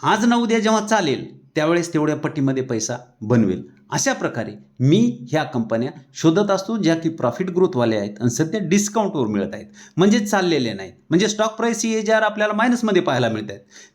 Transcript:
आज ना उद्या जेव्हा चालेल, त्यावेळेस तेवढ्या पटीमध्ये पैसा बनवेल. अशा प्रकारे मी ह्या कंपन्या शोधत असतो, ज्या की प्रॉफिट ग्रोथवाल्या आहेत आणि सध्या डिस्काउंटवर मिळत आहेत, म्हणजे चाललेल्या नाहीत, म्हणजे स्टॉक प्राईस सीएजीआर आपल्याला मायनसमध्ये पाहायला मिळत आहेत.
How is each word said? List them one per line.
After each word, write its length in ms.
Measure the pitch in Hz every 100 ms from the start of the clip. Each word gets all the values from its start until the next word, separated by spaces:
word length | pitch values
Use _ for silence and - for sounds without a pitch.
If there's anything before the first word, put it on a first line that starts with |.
आज 220 | 139 208 233
ना 100 | 240
उद्या 240 | 233 226
जेव्हा 280 | 214 220 208
चालेल, 540 | 220 156 117 67 - _ 156
त्यावेळेस 380 | 156 170 165
तेवढ्या 220 | 156 151 147
पटीमध्ये 480 | 156 151 135 135
पैसा 320 | 131 113 - 123 - -
बनवेल. 460 | 107 120 101 90 - - -
अशा 240 | - 269
प्रकारे 380 | 262 160 120 104 104 - -
मी 460 | 131 190 240 - -
ह्या 120 | 156
कंपन्या 480 | 143 123 110 113 127 - -
शोधत 380 | - 160 170 208
असतो, 260 | 190 190 226
ज्या 180 | 160 165
की 140 | 160
प्रॉफिट 400 | 160 123 - 185
ग्रोथवाल्या 500 | 175 185 127 117 107
आहेत 220 | 104 104
आणि 80 | 120
सध्या 300 | 117 160 214
डिस्काउंटवर 640 | 160 202 208 220 196 156 110
मिळत 260 | 104 95
आहेत, 120 | 104 - - - -
म्हणजे 220 | 202 233
चाललेल्या 540 | 208 202 180 151 117
नाहीत, 200 | 101 95 - -
म्हणजे 180 | 165 208
स्टॉक 260 | 208 220
प्राईस 240 | - 233 226
सीएजीआर 440 | 226 220 208 220
आपल्याला 320 | 214 208 214
मायनसमध्ये 480 | 208 247 233 220 185
पाहायला 280 | 175 131 117
मिळत 180 | 107 104
आहेत. 120 | 101 - - -